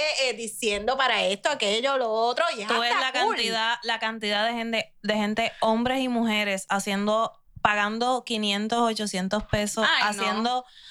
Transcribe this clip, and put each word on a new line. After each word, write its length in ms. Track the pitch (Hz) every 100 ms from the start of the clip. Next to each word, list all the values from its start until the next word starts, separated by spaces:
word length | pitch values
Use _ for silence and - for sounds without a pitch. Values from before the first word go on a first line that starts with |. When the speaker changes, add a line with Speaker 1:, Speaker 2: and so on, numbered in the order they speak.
| 302 269
Speaker 1:
eh, 100 | 262
diciendo 640 | 214 226 - 220 202 220 262
para 240 | 262 214
esto, 240 | 185 202 320
aquello, 460 | 277 208 214 262 269
lo 140 | 233
otro, 320 | 220 233 247 330 269
y 40 |
es 60 | 208
Speaker 2:
Tú 100 | 233
ves 140 | 233
Speaker 1:
hasta 180 | - 262
Speaker 2:
la 80 | 254
Speaker 1:
cool. 100 | 415
Speaker 2:
cantidad, 440 | 311 226 226 226 240
la 160 | 226 226
cantidad 460 | 220 220 214 208 220
de 60 |
gente, 420 | 233 226 226 - -
de 120 | 208
gente, 380 | 214 208 214 226 -
hombres 400 | 220 220 240 262
y 80 | 254
mujeres, 580 | 240 233 214 208 190 -
haciendo, 640 | 196 196 196 208 214 226 - - -
pagando 640 | 220 208 208 226 240 254
quinientos, 540 | 240 220 208 202 214 233
ochocientos 640 | 233 220 208 185 185 208
pesos, 440 | 214 214 208 226 220
Speaker 3:
Ay, 140 | 311
no. 60 | 208
Speaker 2:
haciendo 540 | 202 208 214 233 254 254 - -